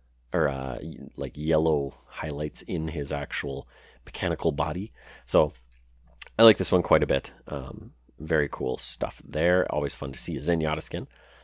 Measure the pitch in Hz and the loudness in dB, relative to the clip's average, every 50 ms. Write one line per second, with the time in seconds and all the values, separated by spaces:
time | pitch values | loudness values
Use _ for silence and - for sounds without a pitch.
0 | _ _ _ _ _ _ - 87 78 71 67 67 67 65 60 50 - 82 69 69 | _ _ _ _ _ _ -2 0 0 0 0 -4 -6 -6 -6 -8 -8 -10 -10 -12
1 | 71 - - 67 69 65 - 73 76 80 78 78 80 82 78 71 69 67 - - | -14 -14 -10 -8 -8 -8 -6 -4 0 2 2 4 4 4 2 2 0 -4 -8 -12
2 | _ - - - - 78 71 73 76 76 - - - - 98 80 78 80 78 78 | _ -18 -12 -10 -8 -6 -6 -6 -6 -6 -8 -10 -8 -6 -4 -4 -4 -4 -4 -6
3 | 71 73 76 71 71 - - - - 69 67 69 - - - - - - - - | -4 -4 -4 -6 -6 -6 -6 -6 -6 -6 -6 -8 -10 -12 -18 -20 -20 -20 -20 -20
4 | - - - - 101 87 82 - - 82 71 71 - - 80 90 98 - - - | -18 -16 -8 -4 -2 -2 -2 0 0 0 0 0 -2 -2 -4 -6 -8 -10 -12 -18
5 | - - - - - - - 85 76 73 - - - - - - - _ - - | -20 -20 -20 -14 -4 2 4 4 4 4 0 -6 -20 -20 -20 -20 -20 _ -20 -20
6 | - - - - - - - - 113 113 104 - 92 - 98 90 85 - 82 78 | -20 -20 -20 -20 -20 -4 4 8 8 8 8 8 4 2 4 2 4 4 4 4
7 | 76 71 69 69 - - - - - - 76 71 65 67 - - - - - _ | 4 4 2 0 -2 -6 -12 -18 -12 -8 -8 -8 -8 -8 -10 -12 -14 -16 -20 _
8 | _ _ _ - 78 78 82 78 73 69 - - 69 64 62 - - - - - | _ _ _ -12 -4 0 2 2 2 0 -2 -4 -4 -4 -4 -2 -4 -4 -4 -2
9 | - - - - - - - 73 82 87 90 92 - - - 76 73 71 - - | -4 -6 -6 -10 -14 -8 -2 0 2 4 4 4 2 2 0 -2 -2 -2 -4 -4
10 | 73 69 65 - - 87 80 69 71 80 85 82 78 76 76 78 - - - 90 | -6 -6 -6 -6 -4 -4 -4 -2 0 0 2 2 2 0 -2 -4 -4 -6 -8 -8
11 | - - _ _ - - - - | -10 -10 _ _ -20 -20 -20 -20